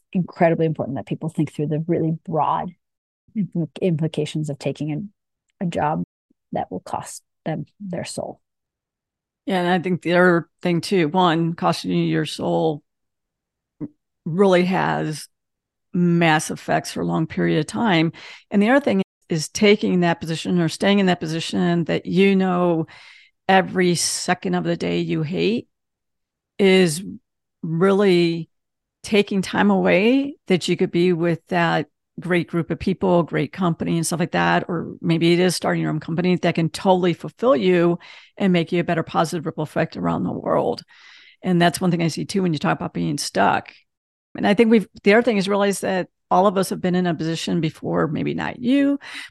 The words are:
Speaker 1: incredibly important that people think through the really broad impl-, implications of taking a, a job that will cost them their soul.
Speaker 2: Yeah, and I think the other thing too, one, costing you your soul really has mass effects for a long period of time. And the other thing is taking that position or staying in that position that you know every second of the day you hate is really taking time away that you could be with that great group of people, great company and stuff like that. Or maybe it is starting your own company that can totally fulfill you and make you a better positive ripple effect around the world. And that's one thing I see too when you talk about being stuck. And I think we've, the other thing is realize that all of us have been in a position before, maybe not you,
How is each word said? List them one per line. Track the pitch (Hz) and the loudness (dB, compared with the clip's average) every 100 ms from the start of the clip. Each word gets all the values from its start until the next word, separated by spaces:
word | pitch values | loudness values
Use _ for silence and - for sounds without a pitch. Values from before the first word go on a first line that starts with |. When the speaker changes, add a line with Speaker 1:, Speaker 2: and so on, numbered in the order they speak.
| _ | _
Speaker 1:
incredibly | 190 170 - 170 165 160 | -6 -4 2 2 2 0
important | 151 - 127 | -2 -6 -8
that | - | -8
people | - 160 | -8 -6
think | - 147 | -4 -4
through | - 151 | -4 -4
the | 151 165 | -4 -2
really | 156 160 160 - | -2 -2 -4 -6
broad | 160 139 165 180 - _ _ _ _ _ 220 | -2 -2 -2 -6 -12 _ _ _ _ _ -6
impl-, | 180 170 156 - | -4 -4 -6 -2
implications | 190 151 156 - 151 156 151 | -2 0 -2 -4 -4 -4 -6
of | 139 | -6
taking | 143 131 151 151 208 _ _ _ _ - | -6 -6 -6 -6 -10 _ _ _ _ -8
a, | 175 | -6
a | |
job | - 151 165 170 _ _ _ - | -4 -2 -4 -6 _ _ _ -8
that | - - | -8 -6
will | 92 | -10
cost | - - - - _ _ | -10 -10 -10 -18 _ _
them | - 160 - - | -8 -8 -10 -14
their | 202 180 - | -10 -10 -8
soul. | - - - _ _ _ _ _ _ _ _ _ _ - | -10 -12 -14 _ _ _ _ _ _ _ _ _ _ -4
Speaker 2:
Yeah, | 185 | -2
and | 175 | 0
I | 180 | 0
think | 160 180 | 0 -4
the | 160 | 0
other | 175 180 170 - _ | 4 4 4 -2 _
thing | 180 170 | -2 -2
too, | - 196 151 | 0 0 2
one, | 185 180 160 165 | 2 2 2 0
costing | 165 175 165 185 | 0 -2 -2 -2
you | 175 | 0
your | 170 160 151 | 0 0 -2
soul | - 185 170 165 147 _ _ _ _ _ _ _ _ _ - 147 _ _ _ 170 | -4 -2 0 0 -4 _ _ _ _ _ _ _ _ _ -14 -14 _ _ _ -6
really | 170 196 180 180 | 2 4 4 2
has | 175 151 156 156 147 - _ _ _ _ _ _ | 0 0 -2 -4 -8 -14 _ _ _ _ _ _
mass | 180 175 170 165 156 - | 0 2 4 4 2 0
effects | - - 156 - | -10 -4 -4 -4
for | - | -6
a | 170 | -4
long | 170 160 | -2 -4
period | 185 170 165 | -2 0 0
of | 151 | -2
time. | 214 226 165 160 - - - - | -2 0 2 0 -4 -20 -20 -2
And | 202 | 2
the | 208 | 4
other | 277 | 2
thing | 277 196 - _ - | 2 0 -2 _ -6
is | 165 - | -4 -4
taking | - 208 214 208 180 | 2 4 4 2 2
that | 170 170 | 2 0
position | 160 160 190 180 | -4 -6 -2 0
or | 160 | 0
staying | - 196 202 | 0 2 4
in | 185 | 2
that | 175 | 0
position | 160 165 - 202 175 170 160 | -2 -6 -4 -2 0 0 0
that | 165 - | -4 0
you | 180 196 190 | 4 4 4
know | 190 180 175 165 156 - - - _ _ - | 2 2 2 0 -2 -10 -20 -20 _ _ 2
every | 190 180 185 180 170 | 2 4 0 2 2
second | - - - 180 190 175 | -2 -4 -4 -4 -2 -2
of | |
the | 165 170 | -2 -4
day | 175 175 | -2 -2
you | 165 165 | -2 -2
hate | 151 175 180 233 - _ _ _ _ _ _ _ _ - | -2 -2 0 -2 -6 _ _ _ _ _ _ _ _ 2
is | 196 185 180 151 196 - _ _ _ - | 4 6 4 0 -8 -16 _ _ _ -12
really | 165 165 196 196 202 175 170 170 160 _ _ _ _ _ | -4 0 2 4 4 4 2 -2 -8 _ _ _ _ _
taking | - 208 202 196 | 0 0 2 -2
time | 180 - 196 | -2 0 2
away | 190 180 175 220 269 277 - - | 4 4 4 4 2 0 -8 -2
that | 180 - | -2 0
you | 170 | 0
could | 180 | 0
be | 170 180 | 2 2
with | 165 170 160 - | 2 0 -2 -2
that | 180 165 165 - _ _ - | 0 0 0 -4 _ _ -12
great | 165 180 - | -2 -2 0
group | 170 - | -4 -4
of | 160 | -4
people, | - 180 190 175 | -4 -2 2 2
great | 151 156 147 | 2 -2 -4
company | - 180 160 170 170 | -2 -2 -2 -2 -2
and | 160 | -2
stuff | 170 | -2
like | 175 | -2
that. | 175 175 170 - | 0 2 2 0
Or | 170 - - | -6 -8 -6
maybe | 180 165 165 | -2 2 4
it | 175 | 4
is | 185 - | 2 0
starting | 170 170 | -2 -2
your | 156 | -2
own | 151 | -4
company | - 165 180 180 | -4 -2 0 2
that | 175 165 | 0 0
can | 160 | -2
totally | - 196 185 180 | 0 2 4 2
fulfill | 160 156 - 240 269 | -2 -8 -2 2 2
you | 185 175 170 170 - - - - | 4 4 2 0 -6 -20 -18 -2
and | 196 | 2
make | 175 165 | 2 2
you | 175 | -2
a | 170 | 0
better | 160 | -2
positive | - 170 160 175 160 | -2 -2 0 -2 -6
ripple | - | -6
effect | 151 160 156 196 | -6 -2 -4 -2
around | 175 165 | -4 -2
the | 180 | -4
world. | - - - - - - - - - - _ | -4 -2 0 0 -4 -10 -20 -20 -20 -20 _
And | 185 175 | 0 2
that's | 175 - | 2 2
one | 185 | -2
thing | 170 | 0
I | 165 | -2
see | 175 151 | -4 -4
too | 196 | -2
when | 180 | -2
you | 151 | -2
talk | 160 - | -2 -2
about | 175 | -4
being | 175 170 147 | -6 -4 -4
stuck. | - 185 196 - - - _ _ _ _ _ - | -6 0 2 0 -4 -20 _ _ _ _ _ -4
And | 202 | 0
I | |
think | 202 226 | 2 4
we've, | 226 - - | 4 2 -2
the | 202 | 4
other | 220 | 4
thing | 240 202 | 4 0
is | 185 | 0
realize | 202 202 190 | 0 0 -2
that | 196 185 170 _ - | -2 -4 -6 _ 0
all | 180 202 | 2 4
of | 190 | 2
us | 185 | -2
have | 170 | -2
been | 180 180 | -2 0
in | 180 | 0
a | |
position | 165 160 160 - 175 | -2 -2 -4 -2 -2
before, | 156 - 160 170 160 | -2 -4 -4 -2 -2
maybe | 156 147 | -2 -4
not | 156 76 - | -4 -6 -6
you, | 240 277 277 285 - - - | 0 2 2 -2 -6 -16 -12